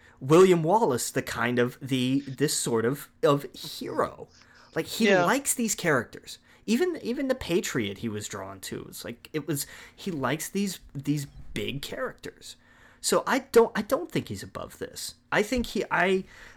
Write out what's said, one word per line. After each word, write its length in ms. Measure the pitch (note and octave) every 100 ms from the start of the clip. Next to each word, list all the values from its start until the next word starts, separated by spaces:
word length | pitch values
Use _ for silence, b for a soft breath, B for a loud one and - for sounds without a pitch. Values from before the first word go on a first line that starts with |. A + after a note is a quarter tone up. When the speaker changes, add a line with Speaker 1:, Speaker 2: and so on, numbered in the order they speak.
| b b
Speaker 1:
William 420 | C3+ D#3 F#3+ F3+
Wallace, 480 | D#3 G#3 A3 A#2+ -
the 120 | -
kind 340 | - - A#2 A#2+
of 220 | B2 -
the, 400 | C3 C3+ B2+ C#3 C#3
this 260 | C3 D3
sort 320 | - - A2+ A2+
of, 240 | C#3+ - _
of 240 | D#3+ C#3+ - -
hero. 720 | D#3+ - - D#4 E2+ C#2+ - - b b b D#3
Like, 100 | D#3+
he 220 | - A3
Speaker 2:
Yeah. 160 | F#3+ F3
Speaker 1:
likes 300 | B3+ - -
these 180 | A3+
characters. 640 | - F3 C#3 G#2+ - - - b b b
Even, 320 | A#3 F4+ D#4+
even 280 | G3+ C4 C4+
the 60 | B3+
Patriot 640 | - F3 - C#3+ G2+ G2+
he 100 | A#2
was 180 | G#2 G2+
drawn 320 | G2+ F#2+ G2
to. 240 | - - -
It's 140 | -
like, 260 | - A#3 -
it 140 | D#3 D3
was, 180 | C#3+ - B B B
he 160 | -
likes 380 | D#3+ B2+ D#3 -
these, 300 | G3 G3+ - -
these 320 | C#3 C#3 D3 C#3 - - -
big 260 | G#2 C3
characters. 720 | - - B3+ - - - - - b b b b
So 220 | - F3+ -
I 140 | B3 C4+
don't, 180 | A#3 A3+ -
I 40 |
don't 280 | G#3 - F4
think 160 | D3+ A#2+
he's 160 | G2
above 340 | G2 - - -
this. 340 | - - - - -
I 100 | E3
think 260 | G#3 B3+ A#3
he, 180 | G#3+ -
I, 360 | D#3+ F3+ F#3+ F#3+ B B